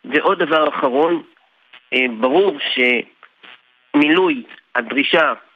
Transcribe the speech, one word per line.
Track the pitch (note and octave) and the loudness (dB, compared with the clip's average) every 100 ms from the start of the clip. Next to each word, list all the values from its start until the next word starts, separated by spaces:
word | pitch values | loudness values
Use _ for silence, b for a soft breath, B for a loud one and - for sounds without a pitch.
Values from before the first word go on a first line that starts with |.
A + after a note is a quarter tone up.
ועוד | - C#3+ E3 F#3+ | -4 -2 -2 -2
דבר | D#3+ D#3 D3+ | 0 0 0
אחרון, | - D3 B2+ E3 E3+ - _ _ _ _ - _ | -2 -2 0 0 -2 -6 _ _ _ _ -20 _
אה, | B2+ B2+ A2 | -2 -2 -2
ברור | B2+ D#3 G3+ D#3+ - B2+ B2 A#2+ - _ - _ - - _ _ _ | 0 2 2 -2 -6 0 0 0 -4 _ -20 _ -20 -20 _ _ _
שמילוי | D3 D3 F3 F#3 C3+ A2+ - _ | 0 4 4 2 -2 -10 -20 _
הדרישה | B2 A2+ B2 C3+ E3+ D3 A2+ _ | -6 -4 -4 0 2 2 -2 _